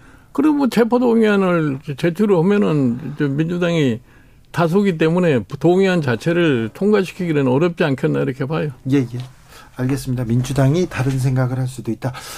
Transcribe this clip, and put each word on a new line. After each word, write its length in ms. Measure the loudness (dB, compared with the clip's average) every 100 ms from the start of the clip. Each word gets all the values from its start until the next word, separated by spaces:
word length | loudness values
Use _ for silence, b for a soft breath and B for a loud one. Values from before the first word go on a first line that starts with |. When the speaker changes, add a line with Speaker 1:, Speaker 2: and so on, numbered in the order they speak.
| b b b
Speaker 1:
그리고 200 | -2 0
뭐 140 | 2 0
체포동의안을 1120 | 2 2 2 2 4 4 2 2 2 0 -4 -8 -4
제출을 400 | -2 0 2 4
하면은 600 | 4 2 2 2 0 -2 -6 -4
저 100 | -2
민주당이 720 | -2 -2 -2 0 2 0 -2 -8 b b b b
다수기 460 | -2 0 2 0 2
때문에 460 | 0 2 2 0 -2 -2
동의안 420 | 2 4 2 2
자체를 680 | 0 -2 0 0 2 0 -2
통과시키기는 720 | -2 0 2 0 -4 -4 0 2
어렵지 360 | 2 0 0
않겠나 380 | -2 0 -2 -2
이렇게 240 | -2 -4 -4
봐요. 260 | -4 -6 -6 -2
Speaker 2:
예, 60 | 0
예. 100 | 0 -6 -12 -16 b b b -6
알겠습니다. 500 | -4 -4 -4 -4 0
민주당이 640 | 0 0 2 2 2 -2
다른 300 | -2 -2 0
생각을 400 | 0 0 0 -2
할 80 | -6
수도 240 | -6 -8
있다. 200 | -6 -6 -8 B